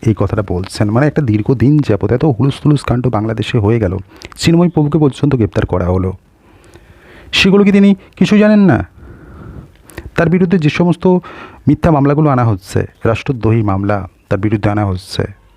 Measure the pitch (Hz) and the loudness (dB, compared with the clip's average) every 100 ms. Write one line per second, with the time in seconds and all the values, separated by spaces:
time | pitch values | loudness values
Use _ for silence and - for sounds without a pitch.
0 | 113 101 101 104 87 90 95 - 107 117 | -2 0 -2 -4 -4 -6 -6 -4 -2 0
1 | 147 151 135 107 107 131 117 151 131 101 | 0 0 0 0 0 0 2 2 2 0
2 | 101 123 160 117 139 - 143 147 - 123 | 0 0 0 0 -2 0 0 0 0 -2
3 | 123 113 110 113 113 123 101 117 101 92 | -2 -2 -2 -4 -2 0 2 0 -2 -4
4 | - - - - - 170 175 160 147 160 | -10 -20 -20 -4 2 2 2 0 0 0
5 | 147 - 143 131 101 110 - 92 90 92 | 0 0 0 0 0 -2 -2 -2 0 -2
6 | 92 95 _ _ _ _ _ - - - | -2 -8 _ _ _ _ _ -20 -20 -20
7 | - - - - 196 196 202 202 202 190 | -20 -20 -8 -2 2 4 4 4 4 2
8 | - - 180 208 214 214 196 110 92 - | -2 -2 2 4 4 4 4 2 -2 -12
9 | - - - - - - - _ - - | -20 -20 -20 -20 -20 -20 -20 _ -20 -18
10 | - - 165 175 180 190 147 - 180 165 | -8 -2 0 2 2 2 0 0 0 0
11 | 190 180 - - - - - 151 175 147 | 0 0 -2 -18 -20 -6 -2 2 2 2
12 | 139 147 151 127 120 101 - - 95 _ | 2 2 2 2 0 -2 -4 -6 -6 _
13 | 113 107 - 123 110 113 104 95 101 104 | -2 -2 -4 -2 0 0 0 -2 -2 -4
14 | 90 _ - 101 104 107 107 104 101 92 | -6 _ -6 -4 -2 -2 -2 -2 -2 -4
15 | - - - - _ | -8 -8 -8 -8 _